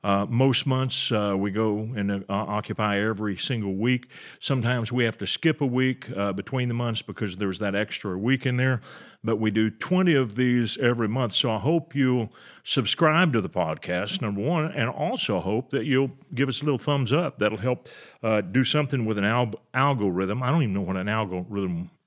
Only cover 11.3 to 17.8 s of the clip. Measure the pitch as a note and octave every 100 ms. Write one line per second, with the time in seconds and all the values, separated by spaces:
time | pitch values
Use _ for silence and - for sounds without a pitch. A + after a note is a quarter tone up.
11.3 | - B2 A2 G#2+ E3+ - C#3+ C3 B2+ A2
12.3 | - - - - - A2 - D#3+ D#3 F3
13.3 | A#2+ F#2 F#2 E2 D#2+ - F2+ G#2+ F#3+ G#2+
14.3 | G2+ A#2+ E3+ D#3 - A#2+ - D#3+ B3+ -
15.3 | G2 F2+ A2 C3 C3 A#2 C3 C3+ - -
16.3 | B2+ C3+ B2 D3 C#3 - C#3+ A#2+ C#3+ E3+
17.3 | - G#2 G2+ A#2 B2